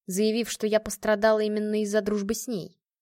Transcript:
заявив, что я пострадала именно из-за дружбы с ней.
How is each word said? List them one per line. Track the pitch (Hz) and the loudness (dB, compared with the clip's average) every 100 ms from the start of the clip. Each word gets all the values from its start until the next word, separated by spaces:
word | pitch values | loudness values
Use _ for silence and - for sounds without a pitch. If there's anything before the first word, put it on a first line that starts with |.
| - | -6
заявив, | 185 214 226 220 | 0 2 2 -2
что | - 214 | -2 0
я | 214 | 0
пострадала | 208 - 220 208 220 214 | -2 -4 0 2 4 4
именно | 214 214 214 214 | 2 -2 0 0
из-за | 202 214 | 0 0
дружбы | 202 208 196 | 0 -2 -2
с | 226 - | -4 -4
ней. | 208 - _ _ _ | -6 -8 _ _ _